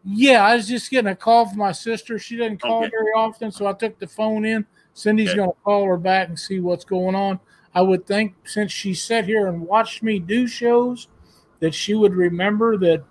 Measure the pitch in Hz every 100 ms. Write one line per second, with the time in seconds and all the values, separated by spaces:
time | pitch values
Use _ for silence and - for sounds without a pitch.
0 | 190 208 269 240 202 240 202 240 - 262
1 | 208 190 233 233 214 202 202 170 226 220
2 | - 226 - 233 226 196 - 226 226 226
3 | 214 220 226 220 220 - 202 196 226 -
4 | 202 - 220 220 214 220 208 _ _ -
5 | 208 214 208 185 185 - 202 202 196 180
6 | 185 190 175 165 - 190 175 175 - 185
7 | 185 190 196 185 _ _ _ 180 185 185
8 | - 202 214 _ - 208 208 - 202 175
9 | - 226 190 220 196 170 165 214 220 -
10 | 220 208 170 226 247 - 240 240 247 247
11 | - _ _ _ _ _ 160 156 - 214
12 | 208 180 175 175 196 208 226 208 175 160
13 | -